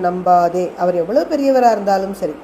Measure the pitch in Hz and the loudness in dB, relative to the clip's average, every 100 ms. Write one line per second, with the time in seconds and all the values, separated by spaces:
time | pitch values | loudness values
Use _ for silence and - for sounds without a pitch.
0 | 180 180 180 175 175 180 175 - 180 175 | -2 -2 2 4 2 0 -4 -2 -2 -2
1 | 165 262 339 294 277 262 240 208 196 190 | 0 -2 0 -2 2 4 4 2 0 0
2 | 196 196 160 151 | -2 -6 -8 -8